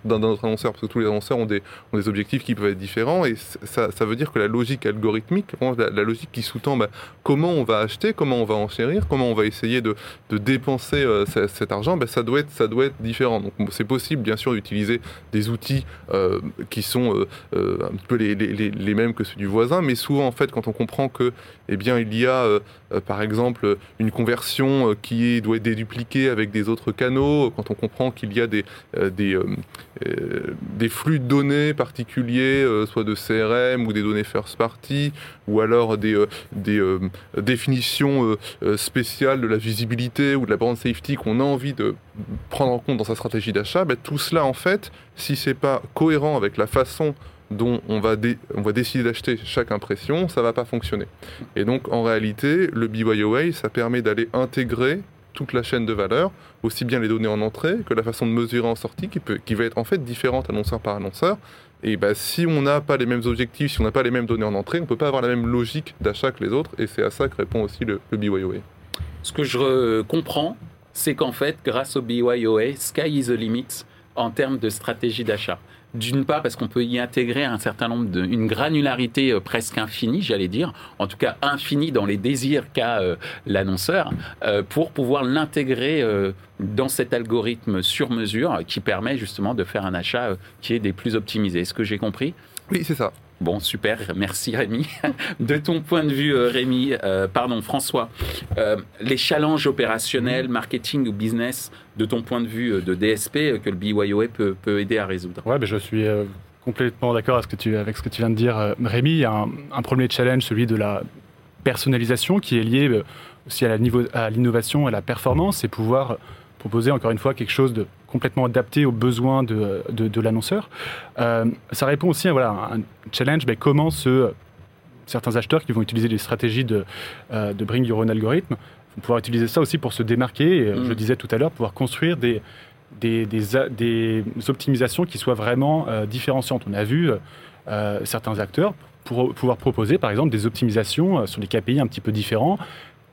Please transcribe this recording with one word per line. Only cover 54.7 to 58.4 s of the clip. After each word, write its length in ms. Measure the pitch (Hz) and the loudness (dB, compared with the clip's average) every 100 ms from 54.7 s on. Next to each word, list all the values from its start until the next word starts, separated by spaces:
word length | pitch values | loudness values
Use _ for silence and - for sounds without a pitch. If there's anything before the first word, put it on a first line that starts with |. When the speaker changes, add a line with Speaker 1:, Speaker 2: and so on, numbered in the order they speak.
| 117 127 175 196 - - | 2 2 0 -4 -18 -20
Speaker 1:
toute 200 | - 139 | -10 -4
la 100 | 123 | -2
chaîne 220 | 117 127 | 0 0
de 80 | 110 | 0
valeur, 400 | 107 95 120 185 - - - | 0 0 2 0 -2 -16 -6
aussi 220 | 113 - | -4 -2
bien 140 | 120 127 | 0 0
les 100 | 110 | 2
données 200 | 110 110 | 2 2
en 120 | 107 | 0
entrée 340 | 110 - 160 220 - | -2 -2 -2 -2 0
que 80 | |
la 80 | 113 | 0
façon 240 | 113 113 117 | 0 -2 0
de 60 | |
mesurer 340 | 117 | 2